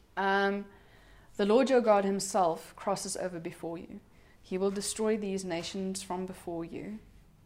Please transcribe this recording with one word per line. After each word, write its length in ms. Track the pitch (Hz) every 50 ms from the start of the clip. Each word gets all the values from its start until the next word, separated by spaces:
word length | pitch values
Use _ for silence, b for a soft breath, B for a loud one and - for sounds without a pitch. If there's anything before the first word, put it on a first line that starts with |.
| - _ -
um, 500 | - 196 - 196 196 196 196 202 202 202 - B B B B B B B B B B B B -
"The 100 | - 208
Lord 240 | 202 208 254 269 240
your 120 | 269 247
God 240 | 220 220 208 202 196
himself 680 | 196 196 196 190 - - 208 185 165 165 165 - - -
crosses 400 | - - 208 196 185 - 196 -
over 240 | - 175 185 180 170
before 380 | 165 170 160 - - 165 170
you. 220 | 170 - - - 202 - b b b b b b b
He 160 | b - 185
will 140 | 185 190 202
destroy 440 | 190 208 196 - - - 220 214 220
these 300 | 214 208 196 190 190 190
nations 560 | 185 165 170 170 - - 196 190 190 190 190
from 240 | - - 180 185 190
before 400 | 185 185 - - - 170 165 170
you, 320 | 165 - - - 190 214 220 - - - - - - - - -